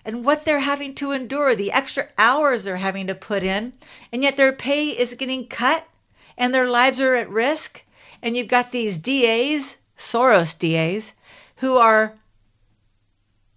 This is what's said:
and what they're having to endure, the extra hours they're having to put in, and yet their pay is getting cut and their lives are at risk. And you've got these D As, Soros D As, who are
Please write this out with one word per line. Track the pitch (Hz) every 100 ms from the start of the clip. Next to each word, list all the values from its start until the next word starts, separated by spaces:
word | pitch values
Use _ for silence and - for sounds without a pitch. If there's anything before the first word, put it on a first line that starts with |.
and | - 226
what | 240 294
they're | 311 294
having | 269 285 277
to | 269 277
endure, | 269 247 277 285
the | 208 202
extra | - 277 - - -
hours | 220 277 294 240
they're | 190 185
having | 196 190 190
to |
put | 190 - 202
in, | 185 190 240 - - - -
and | 240
yet | 277 269
their | 269
pay | 269 240 285 302
is | - 240
getting | 233 262 262 233
cut | - 247 320 - _ _ _ _ -
and | 247
their | 262 247
lives | 240 262 240
are | 262
at | 247 185
risk. | 208 247 311 - - _ _ - -
And | 233 240
you've | 226
got | 247 247
these | 254 220 170
D | 226 277 233
As, | 226 269 302 269 - _ -
Soros | - 233 254 202 165 -
D | 170 160
As, | 160 202 214 - _ - - _
who | 262 254
are | 226 220 214 214 _ _ _ _ _ _ _ _ _ _ _ _ _